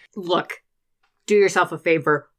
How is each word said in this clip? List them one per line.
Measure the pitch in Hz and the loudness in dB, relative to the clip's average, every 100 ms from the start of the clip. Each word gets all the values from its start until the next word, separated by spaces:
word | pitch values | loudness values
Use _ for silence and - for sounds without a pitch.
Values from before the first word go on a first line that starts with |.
| _ | _
Look, | 208 175 175 - - _ _ _ _ _ _ | -14 -4 -4 -4 -14 _ _ _ _ _ _
do | - | 0
yourself | 208 190 185 170 | 2 2 2 -2
a | 160 | -2
favor | 175 160 156 143 - | -2 0 0 -2 -4